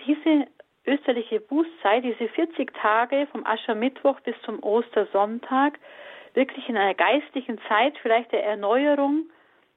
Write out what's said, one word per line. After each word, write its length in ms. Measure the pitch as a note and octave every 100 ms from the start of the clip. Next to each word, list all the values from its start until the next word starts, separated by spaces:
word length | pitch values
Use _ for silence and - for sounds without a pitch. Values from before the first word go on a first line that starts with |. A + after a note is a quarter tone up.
| B3
diese 400 | D4+ D#4+ D4+ - _ - _ -
österliche 540 | C#4+ - A#3+ A3+ G#3+
Bußzeit, 640 | - C#4+ E4 - G3+ A3+
diese 240 | B3 G#3+ A3+
vierzig 440 | - E4 - C4
Tage 520 | - G#3+ A3 A#3+ C#4 C#4+
vom 120 | A3
Aschermittwoch 760 | - A3 - G#3+ B3 - C#4 C4+
bis 200 | - A3
zum 200 | - G#3+
Ostersonntag, 1160 | G#3+ A3 A#3 - F#3+ G3 G#3 A#3 - C4 C#4+ D4 - - - - -
wirklich 340 | - C4+ - -
in 80 | A3+
einer 180 | G3
geistlichen 640 | F3+ F3 C4+ - C#4 B3 A3 -
Zeit 320 | G#3+ C4 D4
vielleicht 320 | A#3+ A3+ A#3+
der 140 | G#3+
Erneuerung 840 | G#3 G#3+ G3+ B3 D4 C#4+ C#4 D4+ D#4+ _ _ _ _